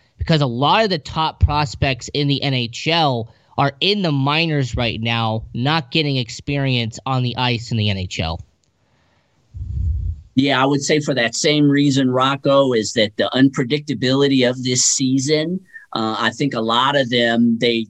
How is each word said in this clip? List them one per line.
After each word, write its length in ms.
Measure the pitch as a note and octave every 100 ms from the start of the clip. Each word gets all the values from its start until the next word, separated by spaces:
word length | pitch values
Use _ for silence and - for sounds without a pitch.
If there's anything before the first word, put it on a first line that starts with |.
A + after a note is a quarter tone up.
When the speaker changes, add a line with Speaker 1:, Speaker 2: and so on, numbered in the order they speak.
| _ _
Speaker 1:
Because 240 | - D#3+
a 60 | C#3
lot 380 | A#2 C#3+ G3
of 60 | A3+
the 80 | F3
top 420 | - E3 D#3 -
prospects 680 | - D3 C#3+ - C#3+ C3 -
in 140 | C#3 C#3+
the 140 | C#3
N 120 | C#3+
H 320 | C3 A#2 - D3+
L 460 | E3 D3+ A#2+ A2+ - _ -
are 160 | C#3 C3+
in 220 | F3+ G#3
the 100 | F3+
minors 640 | C#3 C3+ D3+ E3 D3 B2 -
right 240 | A#2 F2+
now, 440 | A#2 A#2 A2+ A2 -
not 380 | - C3 E3 -
getting 260 | E3 D3 C3+
experience 840 | A#2 - - C#3+ C3+ B2+ A#2 - -
on 180 | C3
the 120 | B2 A#2
ice 360 | B2+ A#2 A#2
in 40 | A#2
the 140 | G#2
N 80 | F#2+
H 220 | F#2 -
L. 200 | D#2+ E2+ - _ _ _ _ _ _ _ _ _ _ - - - - - - - - -
Speaker 2:
Yeah, 260 | C#3 C3
I 40 | C#3
would 160 | C#3+
say 180 | C#3+ D#3
for 140 | D3
that 200 | C3 A2+
same 340 | - E3 D3+ D3
reason, 420 | C#3 C#3+ C3+ C3
Rocco, 600 | B2+ C3 C#3 C#3+ C#3 C3+
is 200 | A#2+ G#2+
that 240 | A#2 G#2 -
the 120 | G2
unpredictability 1120 | B2 C3+ C3+ B2 D3 D3 B2 B2+ C3+ C#3+ C3+ B2
of 140 | B2+
this 220 | B2 B2
season, 760 | - - C3 C3+ C3+ D3+ D#3+ F#3 - - -
uh, 220 | - A2 G#2
I 140 | A2+
think 240 | A2 C#3+
a 60 | B2
lot 340 | A2+ A#2 C3
of 160 | C#3+ B2
them, 480 | A#2+ A#2 A#2 A#2 A2+
they, 280 | A#2+ A#2